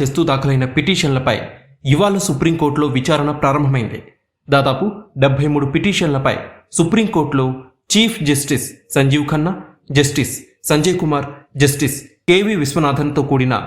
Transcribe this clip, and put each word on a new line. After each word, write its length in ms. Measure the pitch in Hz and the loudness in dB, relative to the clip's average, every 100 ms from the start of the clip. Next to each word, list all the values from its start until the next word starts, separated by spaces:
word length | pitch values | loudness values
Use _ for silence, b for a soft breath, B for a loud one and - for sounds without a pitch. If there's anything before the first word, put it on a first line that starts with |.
చేస్తూ 220 | 135 175 | -2 0
దాఖలైన 420 | 147 135 139 135 127 | 0 0 2 0 0
పిటిషన్లపై 760 | 156 165 180 151 131 135 107 - - _ _ 139 | 0 0 0 0 0 0 -2 -4 -16 _ _ 0
ఇవాళ 320 | 143 202 196 | 2 4 2
సుప్రీంకోర్టులో 680 | 185 135 165 165 151 143 147 | -2 0 0 0 0 0 -2
విచారణ 440 | 131 131 151 143 | -2 0 0 0
ప్రారంభమైంది. 720 | 147 143 139 139 135 110 - - _ _ _ - | 0 0 2 0 0 -2 -8 -16 _ _ _ 0
దాదాపు 420 | 139 135 131 202 - - 139 | 2 2 0 -4 -6 -12 0
డెబ్బై 300 | 139 135 147 | 0 2 0
మూడు 180 | 147 139 | 0 0
పిటిషన్లపై 680 | 156 202 190 165 139 135 - - - _ | 0 0 0 0 0 -2 -4 -8 -18 _
సుప్రీంకోర్టులో 840 | - 170 220 214 170 143 139 131 131 - _ - 208 | -2 2 2 2 0 0 0 0 -4 -12 _ -2 2
చీఫ్ 260 | 226 - | 2 0
జస్టిస్ 480 | 147 139 - 131 - - _ | 0 0 0 -4 -4 -14 _
సంజీవ్ 340 | 143 135 147 147 | 0 2 2 0
ఖన్నా, 340 | 156 160 190 - _ - | -2 -2 -4 -12 _ -2
జస్టిస్ 480 | 143 139 143 120 107 - _ | 2 2 0 -2 -6 -16 _
సంజయ్ 340 | - 151 170 180 | -2 0 2 0
కుమార్, 280 | 156 143 139 - - 135 | 0 -2 -4 -12 -14 0
జస్టిస్ 440 | 139 139 139 - | 2 2 -2 -4
కేవి 540 | - _ - 180 208 202 | -12 _ 0 2 2 0
విశ్వనాథన్తో 680 | 139 175 147 131 147 147 | -2 0 0 0 -2 -2
కూడిన 340 | 131 135 127 110 | 0 0 0 -2